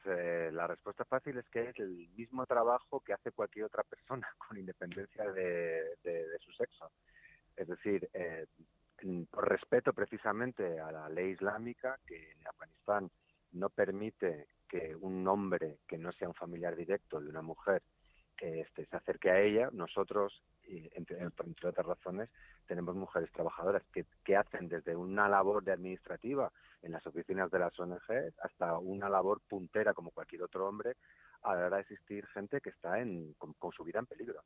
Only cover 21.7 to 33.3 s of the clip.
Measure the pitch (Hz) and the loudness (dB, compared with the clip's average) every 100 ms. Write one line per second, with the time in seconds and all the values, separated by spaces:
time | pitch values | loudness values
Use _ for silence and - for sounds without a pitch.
21.7 | 87 85 87 92 92 113 - - - - | 0 0 -2 -4 -6 -6 -10 -20 -14 -6
22.7 | 87 87 92 95 85 82 - 82 - 87 | -2 -2 -2 -2 -2 -2 -2 -2 2 4
23.7 | 101 - 90 85 _ - 101 - - 87 | 4 2 -4 -6 _ 6 6 6 -2 -4
24.7 | 101 87 85 90 101 101 101 98 104 95 | -4 -2 -2 0 4 8 8 6 4 2
25.7 | 90 92 92 - 87 113 139 117 - - | 0 -2 -8 -8 -8 -2 0 -2 -4 -20
26.7 | - 85 82 80 78 85 95 90 92 87 | -14 -10 -8 -6 -6 -2 0 2 2 2
27.7 | - 87 90 - 120 160 - - - 85 | 0 -6 -6 -2 -2 -2 -4 -8 -2 0
28.7 | 82 92 98 101 98 92 104 - 98 90 | 0 -2 -4 2 4 4 2 -2 -8 -2
29.7 | 107 107 95 85 - 92 87 90 92 95 | 2 4 2 -4 -12 -10 -8 -6 -4 -4
30.7 | 107 117 127 - - - - 113 90 90 | -2 -4 -6 -12 -20 -20 -6 0 2 2
31.7 | 98 98 101 - 101 101 - 101 143 101 | 0 -2 -10 -8 -8 -6 -8 -4 -4 -6
32.7 | - 85 101 123 87 78 | -8 -2 -2 0 -4 -8